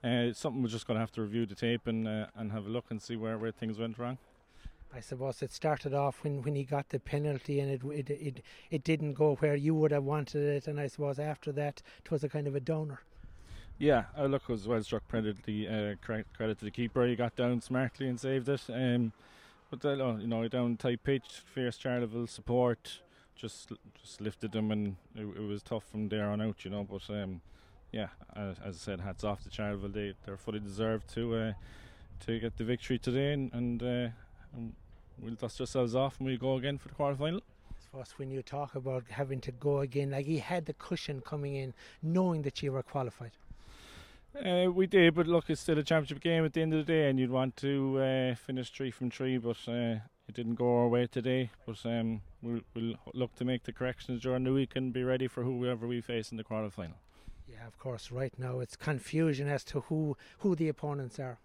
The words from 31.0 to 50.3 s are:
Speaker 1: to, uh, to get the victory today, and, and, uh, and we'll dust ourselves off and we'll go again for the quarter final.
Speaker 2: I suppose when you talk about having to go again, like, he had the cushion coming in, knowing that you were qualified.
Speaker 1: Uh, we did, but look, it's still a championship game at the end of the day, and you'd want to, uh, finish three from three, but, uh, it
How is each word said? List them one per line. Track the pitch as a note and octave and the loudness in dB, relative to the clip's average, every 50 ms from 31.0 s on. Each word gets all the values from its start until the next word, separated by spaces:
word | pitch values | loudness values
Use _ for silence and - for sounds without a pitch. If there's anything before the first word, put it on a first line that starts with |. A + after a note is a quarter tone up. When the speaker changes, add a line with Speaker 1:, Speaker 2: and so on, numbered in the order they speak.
| G2+ - - | -4 -6 -4
Speaker 1:
to, | A#2 A#2 A#2+ A2+ | -4 -2 0 0
uh, | A2+ A2 A2 G2+ - - - - - - - - - - - - - - | 0 0 0 -2 -6 -10 -16 -18 -18 -18 -18 -20 -20 -20 -16 -16 -10 -4
to | - A#2 A2+ | -4 -2 -2
get | A2 A2+ - | -2 -4 -4
the | - A#2 | -4 -2
victory | A2 B2 A#2 - - C3 A#2 | -2 -2 -2 0 -2 -2 0
today, | - B2+ A#2+ C3+ C#3 C#3+ | 0 0 2 2 2 2
and, | D3 C#3+ C3+ B2+ | 0 0 -2 -2
and, | - A#2+ B2 B2 A#2+ A2+ | -2 -2 -2 0 0 0
uh, | A#2+ B2 B2 B2 B2 A#2 A#2 A2+ - - - - - - - | 0 0 0 0 0 -2 -4 -10 -18 -20 -20 -20 -20 -14 -12
and | A#2+ A#2 A2+ - - - - - - - - - - | -10 -10 -10 -10 -14 -18 -20 -20 -20 -20 -20 -18 -12
we'll | - A2 A#2 | -10 -10 -8
dust | A2 - A2+ - - | -6 -6 -8 -4 -6
ourselves | B2+ - - C3+ B2 A#2 A2+ | -6 -2 2 2 2 4 4
off | B2+ C3+ C#3 - - | 2 0 0 -2 -4
and | C3+ | -4
we'll | C3 C3 A#2 | -2 -2 0
go | C3 C3 C3+ | 0 0 0
again | C3 B2 C#3+ C#3+ C3+ | 2 0 -2 -4 -4
for | - - | -8 -12
the | - | -4
quarter | - D3 C#3+ C#3+ | 0 0 0 0
final. | C3 D3 D#3 E3+ G3+ - - - - - - | 0 0 -2 -2 -2 -6 -10 -20 -20 -14 -14
Speaker 2:
I | - - | -14 -14
suppose | - - - C3+ B2 - - | -14 -14 -14 -14 -14 -14 -10
when | - C#3 C3 | -10 -8 -6
you | C3+ C3+ | -6 -6
talk | B2 - - C#3+ C#3+ C3+ - | -6 -6 -4 -4 -4 -4 -6
about | C#3 B2+ C3+ C3 B2+ A#2+ - | -6 -4 -2 -2 -2 -4 -6
having | - A#2 C#3+ C3 C3+ B2+ | -4 -4 -2 -2 -2 -6
to | - - | -6 -8
go | B2 A#2+ D3 D3 C#3+ C#3 | -10 -2 0 2 2 2
again, | C#3 C3+ A#2+ C#3 C#3 C#3 | 0 0 0 -2 -2 0
like, | C#3 C3+ C#3+ | -2 -2 0
he | C#3+ D#3+ D3 | 0 0 -2
had | A#2 - F3+ F3+ D#3 | 0 -2 -2 -2 -2
the | D3+ | -4
cushion | D3 _ - - F#3 E3 - - D3 C3 | -10 _ -6 -6 -4 -4 -4 -6 -6 -6
coming | A#2+ - D#3 D3 C#3+ C#3+ C#3 | -6 -6 -6 -4 -4 -4 -4
in, | C3+ C3+ C3 A#2+ - - - - - | -4 -4 -6 -8 -12 -18 -20 -14 -6
knowing | - D#3 E3 F3+ F#3 F3+ E3+ D#3 | -2 2 4 4 4 4 2 2
that | C#3+ C#3 - - | 0 -2 -4 -2
you | - C#3+ | -4 -2
were | C3 C3+ | -2 -2
qualified. | B2 - - C#3+ B2+ A#2 - - A#2+ A2+ - - - - - - - - - - - - - - - - - - - - - C#4+ C#4 | -4 -2 -2 -2 -2 -2 -4 -8 -14 -14 -14 -18 -18 -18 -18 -18 -18 -20 -20 -20 -20 -18 -18 -18 -20 -20 -20 -20 -20 -16 -12 -4 0
Speaker 1:
Uh, | F#3 F3+ F3+ F3+ F#3 | 4 6 6 6 6
we | F3 F3+ F#3+ | 6 4 4
did, | F3+ G3+ F#3+ F3 E3+ D#3 | 8 10 10 10 10 10
but | E3 E3+ | 8 4
look, | D#3+ F3 E3+ - - | 6 6 4 4 4
it's | D#3+ - | -2 0
still | - - D#3+ D3+ | 2 4 4 4
a | |
championship | D3 - E3 D#3+ D3 - D3 C#3 | 4 4 4 4 4 2 -6 -2
game | - E3+ E3+ E3 D#3+ | 0 2 4 4 4
at | D3+ | 4
the | - E3 | 4 2
end | D#3+ D#3+ | 2 4
of | D#3+ D#3 D3+ | 4 2 4
the | D#3 | 4
day, | E3 D#3+ D3+ C#3 | 4 6 6 6
and | C3+ C3 | 6 4
you'd | B2+ A#2+ | 4 4
want | B2+ C3 C3 C3 - | 4 2 2 2 -2
to, | - - C#3 C#3 C#3 C3+ C3+ C3+ C3+ | -2 0 0 2 2 2 2 2 4
uh, | C3+ C3 C3 C3 C3 B2+ B2 | 4 4 4 4 2 2 0
finish | A#2 - - C3 B2+ B2 - | -2 -4 -6 -4 -4 -4 -6
three | - - C3+ C3 | -6 -4 -4 -4
from | A2+ - B2+ B2 | -4 -2 -4 -4
three, | - - C3+ C3 B2+ B2+ | -2 0 0 2 2 2
but, | A2+ A#2 A2+ - - | 2 0 -4 -2 -4
uh, | - A#2 A#2+ A#2+ A#2 A2+ G#2+ G#2+ - _ _ _ | -4 -2 0 2 2 0 -2 -4 -10 _ _ _
it | - | -12